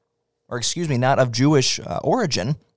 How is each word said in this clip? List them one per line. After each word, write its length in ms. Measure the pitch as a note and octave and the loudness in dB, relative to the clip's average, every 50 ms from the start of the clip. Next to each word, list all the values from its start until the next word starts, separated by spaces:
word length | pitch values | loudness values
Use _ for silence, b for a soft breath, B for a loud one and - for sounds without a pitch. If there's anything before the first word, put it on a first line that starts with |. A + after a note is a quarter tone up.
| _ _ _ _ _ _ _ _ _ | _ _ _ _ _ _ _ _ _
or 120 | - B2 A#2+ | -10 -8 -6
excuse 300 | A2 - - E3 F3 D3+ | -4 -4 -4 -4 -2 -2
me, 80 | C3+ | 0
not 220 | A#2+ B2+ C3 C#3 B2+ | 2 2 2 4 2
of 140 | C3 A#2+ | 2 0
Jewish, 480 | A2+ A#2 C3+ D3 D#3 C3+ B2+ - - - | 2 2 4 4 4 4 2 0 -2 -4
uh, 180 | - - - - - | -6 -8 -6 -4 -2
origin, 500 | - F#3 B3+ A3+ D#3 - - F2+ B2+ D#3 - _ _ _ | 0 0 0 0 -2 -2 -2 -2 -2 -4 -6 _ _ _